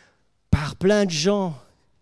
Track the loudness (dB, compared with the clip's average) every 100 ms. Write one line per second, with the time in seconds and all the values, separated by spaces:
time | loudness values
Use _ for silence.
0 | _ _ _ _ _ 0 0 -2 0 2
1 | 0 0 0 0 -2 -8 -16 _ _ _